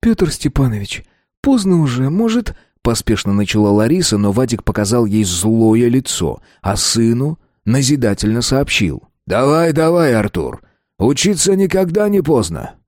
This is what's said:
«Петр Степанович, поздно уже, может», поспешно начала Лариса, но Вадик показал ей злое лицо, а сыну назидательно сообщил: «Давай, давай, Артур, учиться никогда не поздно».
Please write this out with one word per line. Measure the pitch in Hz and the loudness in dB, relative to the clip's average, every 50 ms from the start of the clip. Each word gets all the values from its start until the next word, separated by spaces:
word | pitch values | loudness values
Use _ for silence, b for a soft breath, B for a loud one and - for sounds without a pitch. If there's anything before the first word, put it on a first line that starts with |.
«Петр | - 233 226 - 196 160 | 0 0 0 0 0 -2
Степанович, | - - - 151 - - 139 127 110 104 101 - - - - _ _ _ _ _ _ _ | -2 -4 -4 -2 0 0 0 0 -2 -4 -8 -8 -10 -14 -14 _ _ _ _ _ _ _
поздно | - 277 269 247 190 190 185 170 | 0 0 0 2 2 2 2 2
уже, | 156 135 120 123 131 135 | 2 0 0 0 -2 0
может», | 156 196 226 226 220 240 233 - - b b b b b _ | 0 0 0 0 0 -2 -2 -4 -12 b b b b b _
поспешно | 120 117 - - - 110 98 - 101 98 | -2 -2 -2 0 -2 -2 -2 0 -2 0
начала | 101 104 92 - 107 104 104 | 0 0 0 2 2 4 4
Лариса, | 101 104 107 117 156 185 170 - 110 101 | 4 4 4 2 2 0 0 0 0 0
но | 101 101 98 | 0 0 0
Вадик | 120 131 117 117 107 - | 0 0 0 -2 -4 -4
показал | - 104 - 104 98 110 120 117 | -4 -2 -2 -2 0 0 0 0
ей | 107 98 107 107 | 2 2 0 0
злое | 92 90 85 92 110 113 113 113 110 110 117 120 120 | 0 -2 -2 0 0 2 4 4 4 4 4 2 2
лицо, | 120 131 135 - - - 90 76 58 - b b b b b | 2 0 -2 -2 -6 -4 -4 -4 -6 -8 b b b b b
а | 95 98 | -4 -2
сыну | 95 - - - 110 117 113 117 120 135 151 160 - _ _ _ _ _ | -2 -2 -2 0 2 2 2 2 0 -2 -4 -6 -8 _ _ _ _ _
назидательно | 101 120 135 139 123 151 139 123 107 101 - - 107 110 117 117 | -2 0 0 2 0 0 0 0 -2 -2 0 -2 -2 -2 -2 -2
сообщил: | - 131 135 143 - - - 107 85 69 - - _ _ _ _ | -2 0 -2 0 -2 -2 -2 -2 -2 -4 -6 -12 _ _ _ _
«Давай, | - 90 107 127 139 147 160 170 165 156 | -4 -2 0 2 2 2 2 2 0 0
давай, | 151 160 160 170 175 165 143 120 | 2 2 2 2 2 2 2 2
Артур, | 110 104 104 _ 92 73 64 60 - _ _ _ _ _ _ _ _ | 0 0 -2 _ -6 -6 -6 -8 -12 _ _ _ _ _ _ _ _
учиться | 98 117 143 135 - 185 208 160 - 185 196 | 0 0 0 2 0 0 0 0 0 0 2
никогда | 190 196 180 - 190 190 175 160 214 208 208 | 2 2 0 2 0 0 0 0 0 0 2
не | 202 196 151 | 0 0 2
поздно». | 143 160 123 98 80 82 67 60 - - _ _ | 2 2 2 0 -2 -6 -8 -10 -12 -14 _ _